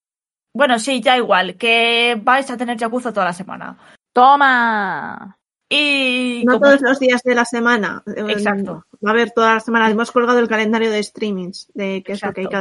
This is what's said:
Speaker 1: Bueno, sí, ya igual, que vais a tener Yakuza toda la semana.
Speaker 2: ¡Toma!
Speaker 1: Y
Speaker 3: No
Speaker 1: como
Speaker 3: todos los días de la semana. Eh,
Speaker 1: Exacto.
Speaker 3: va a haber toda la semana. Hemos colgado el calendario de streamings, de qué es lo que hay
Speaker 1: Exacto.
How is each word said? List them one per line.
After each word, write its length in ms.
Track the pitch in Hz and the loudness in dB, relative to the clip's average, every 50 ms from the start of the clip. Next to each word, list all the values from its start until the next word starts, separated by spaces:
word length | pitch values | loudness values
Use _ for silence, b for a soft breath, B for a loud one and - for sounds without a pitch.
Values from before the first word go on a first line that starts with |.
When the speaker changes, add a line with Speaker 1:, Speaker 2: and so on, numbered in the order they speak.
| _ _ _ _ _ _ _ _ _ _ - | _ _ _ _ _ _ _ _ _ _ -2
Speaker 1:
Bueno, 240 | 220 277 277 247 226 | 0 2 2 2 0
sí, 240 | 220 277 269 254 - | 0 -2 -2 0 2
ya 160 | 269 254 247 | 2 2 2
igual, 380 | 233 - 202 180 185 185 180 - | 2 2 2 2 2 0 -4 -4
que 600 | - 233 226 233 233 233 233 233 240 240 240 220 202 | 0 0 2 2 2 2 2 2 2 0 0 -2 0
vais 280 | 254 247 269 269 269 | 0 0 0 0 -4
a 60 | 254 | -6
tener 220 | 226 247 240 240 220 | -8 -6 -6 -6 -4
Yakuza 340 | 233 226 226 254 247 240 220 | -4 -4 -4 -4 -6 -4 -4
toda 140 | 214 190 | -2 -2
la 60 | 175 175 | -2 -4
semana. 420 | 175 190 - - - - - - b b b b b _ _ - | -6 -12 -14 -14 -14 -14 -16 -16 b b b b b _ _ 2
Speaker 2:
¡Toma! 1200 | 240 247 269 277 285 285 269 262 247 233 233 220 214 202 185 170 143 - 82 - - - 196 190 _ _ _ _ _ _ - | 6 6 6 6 6 4 4 4 2 2 0 0 -2 -2 -4 -6 -6 -8 -10 -12 -14 -16 -20 -20 _ _ _ _ _ _ -4
Speaker 1:
Y 720 | 262 285 294 294 285 277 269 254 247 254 254 247 240 240 233 | -2 0 0 0 0 0 0 0 -2 -2 -2 -4 -4 -2 0
Speaker 3:
No 80 | 247 254 | 2 2
Speaker 1:
como 120 | 226 277 | 4 4
Speaker 3:
todos 160 | 285 277 277 277 | 4 4 4 4
los 180 | 247 269 269 | 2 0 2
días 220 | 262 254 247 240 - | 2 2 2 2 0
de 120 | 254 247 | 0 0
la 100 | 240 240 | 0 0
semana. 580 | - - 233 233 233 240 226 196 175 - - - | -2 -2 -2 0 0 0 0 0 -4 -6 -8 -12
Eh, 180 | - 208 - 214 208 | -12 -10 -8 -6 -4
Speaker 1:
Exacto. 560 | 214 208 208 214 202 196 196 190 170 160 - _ _ - - | -4 -2 -2 -2 -2 -2 -4 -8 -8 -12 -16 _ _ -8 -2
Speaker 3:
va 60 | 202 | 0
a 20 | 220 | 2
haber 200 | 233 233 214 - | 2 2 0 2
toda 220 | 233 226 226 226 | 2 2 4 2
la 60 | 220 | 2
semana. 300 | 220 - 226 233 220 220 | 0 0 0 2 2 2
Hemos 220 | 214 214 233 233 - | 2 0 -2 -2 0
colgado 260 | 247 240 240 247 240 | 0 2 2 2 2
el 80 | 233 226 | 2 2
calendario 420 | 220 214 220 220 226 226 226 226 | 0 0 0 0 0 0 0 0
de 120 | 214 208 208 | 0 -2 -4
streamings, 680 | - - - 226 214 202 185 180 175 185 - - _ - | -6 -8 -8 -6 -6 -4 -6 -8 -10 -12 -14 -20 _ -10
de 280 | - 202 196 190 190 190 | -8 -6 -6 -6 -6 -8
qué 80 | - 196 | -8 -10
es 100 | 202 208 | -8 -8
lo 100 | 202 196 | -8 -8
que 100 | 196 190 | -6 -8
hay 40 | |
Speaker 1:
Exacto. 40 | - - 196 | -6 -4 -4